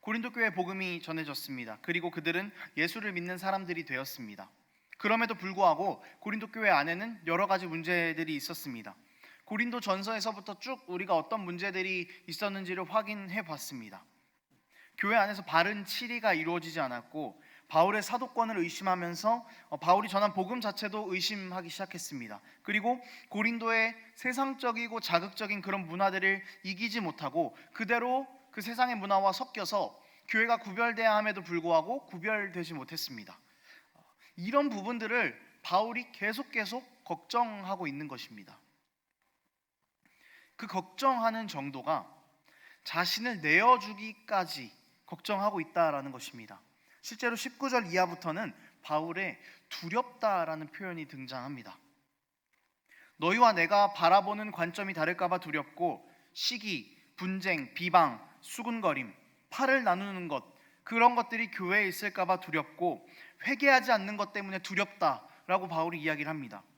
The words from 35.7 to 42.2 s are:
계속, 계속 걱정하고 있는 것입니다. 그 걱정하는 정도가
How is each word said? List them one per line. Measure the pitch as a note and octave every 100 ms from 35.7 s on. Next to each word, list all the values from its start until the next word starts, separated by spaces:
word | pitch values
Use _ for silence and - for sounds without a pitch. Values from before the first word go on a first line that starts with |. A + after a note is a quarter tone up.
| F3+ A3+ A#3 B3
계속, | - G3+ A3 C#4
계속 | A#3 G3+ A#3 C4 _
걱정하고 | - E3+ - A#3+ A#3+ G#3 F#3 F#3+ E3+
있는 | C#3 D3+
것입니다. | C3 - A2 F#2+ - _ _ _ _ _ _ _ _ _ _ _ _ _ _ _ _ _ - _
그 | _ G#3+
걱정하는 | F#3+ F#3 - C4+ B3+ A3+ A3+ G#3+
정도가 | D#3+ C#3 C3+ D3 D3+ - -